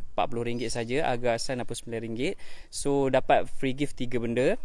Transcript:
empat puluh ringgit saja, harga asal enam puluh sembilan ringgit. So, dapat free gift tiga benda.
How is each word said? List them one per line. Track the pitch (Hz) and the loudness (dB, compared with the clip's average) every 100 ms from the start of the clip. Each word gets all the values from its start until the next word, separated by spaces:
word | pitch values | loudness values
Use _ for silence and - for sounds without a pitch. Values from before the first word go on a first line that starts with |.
| - | -4
empat | - - | 0 0
puluh | 117 120 | 0 -2
ringgit | 120 113 | -2 -2
saja, | 120 117 131 147 | -2 -2 0 0
harga | 120 120 117 | 2 2 0
asal | - 127 | 0 -2
enam | 143 | -4
puluh | 123 | -6
sembilan | - 113 113 | -6 -6 -6
ringgit. | 113 160 220 - - - | -4 -4 -4 -6 -6 -8
So, | - 143 139 135 | -4 0 2 4
dapat | 131 - 123 101 | 4 6 4 4
free | - 135 | 0 0
gift | - 143 - | 0 -2 0
tiga | 123 123 | 0 0
benda. | 117 120 147 233 | 0 2 2 2